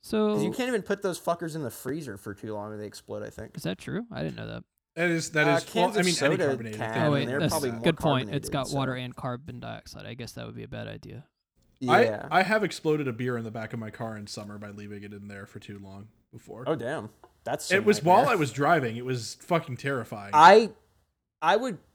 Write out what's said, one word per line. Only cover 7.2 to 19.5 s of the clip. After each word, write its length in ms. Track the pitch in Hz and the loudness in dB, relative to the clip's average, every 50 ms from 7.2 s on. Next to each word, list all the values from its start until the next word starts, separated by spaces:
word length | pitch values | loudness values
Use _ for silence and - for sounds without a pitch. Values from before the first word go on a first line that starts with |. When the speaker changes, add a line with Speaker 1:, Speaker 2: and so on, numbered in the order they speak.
Speaker 2:
and 80 | 139 - | 0 0
they're 100 | 127 143 | -2 0
Speaker 1:
that's 120 | 156 147 | 0 0
Speaker 2:
probably 160 | 107 160 143 127 | 0 0 0 -2
Speaker 1:
a 20 | |
Speaker 2:
more 100 | 117 113 | -4 0
Speaker 1:
good 140 | 117 165 165 - | 0 0 0 2
point. 240 | - 156 139 127 127 104 | 2 2 2 2 0 -2
It's 180 | 147 143 - - | -4 -6 -4 -4
Speaker 2:
carbonated, 40 | |
Speaker 1:
got 160 | - 143 131 123 | -4 -4 -4 -2
Speaker 2:
so. 80 | 143 | -2
Speaker 1:
water 180 | 139 135 131 127 | -2 -2 -2 -2
and 200 | 127 127 123 123 | -4 -6 -8 -10
carbon 440 | - - 131 123 123 143 170 123 120 | -8 -8 -8 -8 -8 -10 -14 -14 -12
dioxide. 460 | 113 113 113 110 - - - 101 101 | -10 -12 -12 -12 -14 -16 -18 -14 -14
I 80 | 104 117 | -14 -12
guess 180 | 123 120 113 | -12 -12 -14
that 120 | - 120 117 | -12 -12 -12
would 120 | 113 113 | -12 -12
be 80 | 117 113 | -12 -12
a 40 | - | -10
bad 200 | - 113 110 107 | -10 -10 -10 -10
idea. 360 | 107 107 - - 107 117 - _ _ _ _ _ _ _ _ _ _ _ 131 127 | -12 -14 -14 -14 -16 -16 -16 _ _ _ _ _ _ _ _ _ _ _ 0 4
Speaker 3:
I, 160 | 156 196 226 | 6 6 6
Speaker 2:
Yeah. 240 | 117 107 110 127 139 | 4 2 -4 -6 0
Speaker 3:
I 120 | 156 180 | 2 2
have 220 | 185 180 220 220 208 | 4 4 2 0 0
exploded 420 | 165 - - - 160 151 151 147 131 | 0 -4 -4 0 0 0 0 0 -4
a 40 | |
beer 260 | 117 110 123 127 123 117 | -4 -4 -4 -4 -2 -4
in 60 | 113 | -6
the 80 | 110 | -8
back 200 | 110 117 110 110 | -8 -10 -10 -8
of 60 | - 117 | -8 -8
my 120 | 110 110 | -8 -8
car 260 | 107 - 120 113 110 | -10 -8 -10 -8 -8
in 100 | 107 104 | -10 -12
summer 320 | 101 - - 104 104 104 104 | -12 -12 -12 -12 -12 -12 -12
by 120 | 104 104 | -12 -14
leaving 340 | 101 101 104 101 104 101 101 | -14 -14 -14 -12 -12 -12 -12
it 100 | 101 104 | -14 -14
in 140 | 101 101 104 | -14 -14 -14
there 180 | 101 98 98 | -14 -14 -14
for 140 | - - 107 | -14 -16 -18
too 180 | - - 104 101 | -14 -14 -14 -14
long 300 | 98 95 95 98 101 110 _ _ _ _ | -14 -16 -16 -16 -18 -18 _ _ _ _
before. 320 | - 120 - - - 110 131 | -20 -20 -18 -16 -16 -8 -2
Speaker 2:
Oh, 80 | 139 160 | -2 -2
damn. 360 | 135 117 120 151 151 104 113 - _ - - _ _ _ | -2 -2 -6 -6 -6 -8 -10 -14 _ -20 -20 _ _ _
That's 260 | 113 123 151 - - | -6 -6 -4 -2 0
Speaker 3:
It 60 | 180 | 0
Speaker 2:
some 80 | 196 214 | 2 4
Speaker 3:
was 180 | 208 208 - | 4 2 4
while 140 | 139 170 180 208 | 6 6 8 8
Speaker 2:
nightmare. 140 | 269 277 | 8 6
Speaker 3:
I 40 | 240 | 4
was 140 | 190 151 127 | 2 2 0
driving. 440 | 107 131 143 151 175 160 131 117 110 | 0 0 4 4 4 4 2 0 -4
It 80 | 117 123 | -6 -4
was 300 | 127 131 123 110 - - | -4 -4 -4 -6 -10 -12
fucking 400 | _ - - | _ -4 0